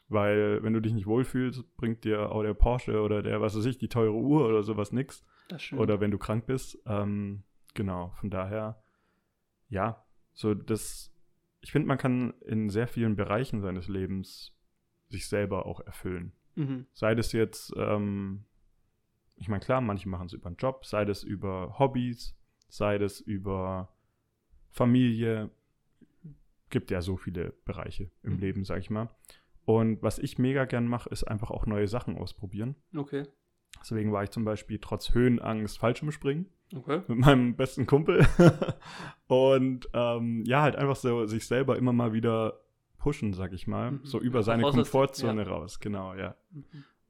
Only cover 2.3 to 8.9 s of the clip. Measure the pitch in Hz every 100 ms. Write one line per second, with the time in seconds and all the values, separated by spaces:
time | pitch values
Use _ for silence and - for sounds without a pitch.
2.3 | 110 107 101 120 123 - 107 107 104 110
3.3 | 107 107 107 117 127 113 120 110 110 127
4.3 | 151 117 110 104 104 104 117 143 - _
5.3 | _ - 165 - 131 107 104 104 101 -
6.3 | 110 117 131 - - - 101 101 101 101
7.3 | 101 - _ _ - 98 90 87 - 104
8.3 | 92 95 107 107 110 _